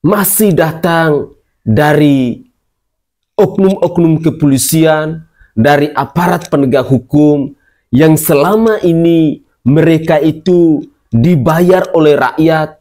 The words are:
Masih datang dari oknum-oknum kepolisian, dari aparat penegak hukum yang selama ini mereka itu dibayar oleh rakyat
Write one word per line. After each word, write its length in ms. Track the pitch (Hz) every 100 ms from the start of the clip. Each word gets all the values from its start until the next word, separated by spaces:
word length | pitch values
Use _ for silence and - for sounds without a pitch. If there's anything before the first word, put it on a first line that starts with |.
Masih 480 | 156 208 190 - 214
datang 800 | 165 160 160 175 165 160 147 - _ _ _
dari 800 | - 110 151 151 147 139 123 113 - _ _ _ _ _ _ _ _ -
oknum-oknum 800 | 196 - 190 190 175 175 165 156
kepolisian, 1040 | 160 - 143 135 - 160 160 156 156 160 - _ _
dari 340 | - 127 143 147
aparat 560 | 143 113 170 175 175 -
penegak 340 | 147 135 131 123
hukum 640 | 127 - 147 151 147 135 - _ _ _
yang 300 | 123 160 156
selama 640 | - 143 165 220 226 214
ini 580 | 180 165 170 165 156 - _ _
mereka 540 | 117 151 160 160 160 156
itu 600 | 156 160 185 175 170 147 - _ _
dibayar 800 | 117 151 165 120 160 180 185 185
oleh 240 | 165 151 143
rakyat 580 | 127 - 160 160 151 -